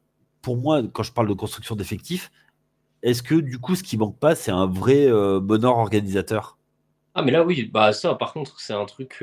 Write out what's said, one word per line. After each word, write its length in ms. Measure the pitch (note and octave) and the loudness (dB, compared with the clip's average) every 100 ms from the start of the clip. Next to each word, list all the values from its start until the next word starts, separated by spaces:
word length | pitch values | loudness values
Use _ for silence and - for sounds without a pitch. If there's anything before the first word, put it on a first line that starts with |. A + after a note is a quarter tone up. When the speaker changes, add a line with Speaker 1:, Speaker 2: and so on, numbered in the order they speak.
| _ _ _ _ | _ _ _ _
Speaker 1:
pour 160 | B2+ B2 | -6 -2
moi, 240 | C#3 D#3 G#2 | 0 0 0
quand 100 | - | -6
je 80 | G#2+ | -6
parle 140 | - G#2+ | -2 -2
de 60 | |
construction 420 | G2 G#2+ - - G#2 | -2 -6 -10 -10 -8
d'effectifs, 560 | - F2+ - F3+ - _ _ _ _ _ _ - | -8 -8 -8 -10 -10 _ _ _ _ _ _ -6
est-ce 200 | A#2+ A#2+ | -2 -2
que 120 | - D#3 | 2 0
du 240 | C#3 B2 | 0 -8
coup, 160 | D3+ F3+ | -4 -4
ce 80 | |
qui 140 | - A2 | -2 -2
manque 220 | G#2+ - | -2 0
pas, 160 | D3 D#3+ | 0 0
c'est 160 | - | 0
un 160 | F#2 F#2+ | 0 0
vrai, 400 | F#2 G#2 C#3+ C#3 | 0 4 6 6
euh, 320 | A2 G2+ G2 | 4 4 2
bonheur 380 | G2 A2 B2 A#2+ | 2 2 4 2
organisateur ? 800 | G#2+ G#2 G2+ F#2+ F2+ G#2+ - _ _ _ _ _ _ - | 2 0 0 -2 -2 -4 -6 _ _ _ _ _ _ -2
Speaker 2:
Ah, 60 | |
mais 80 | C#3+ | 2
là, 120 | E3 | 2
oui, 220 | E3+ D#3+ G#2+ | 2 0 -2
bah, 260 | A2 G#2+ | 2 2
ça, 220 | G#2 E3+ A#2 | 2 -2 -2
par 180 | A2+ | -4
contre, 260 | D#3 C#3 - | -8 -12 -14
c'est 120 | - | -8
un 120 | G#2 G2+ | -6 -6
truc, 320 | - C3 - | -10 -16 -8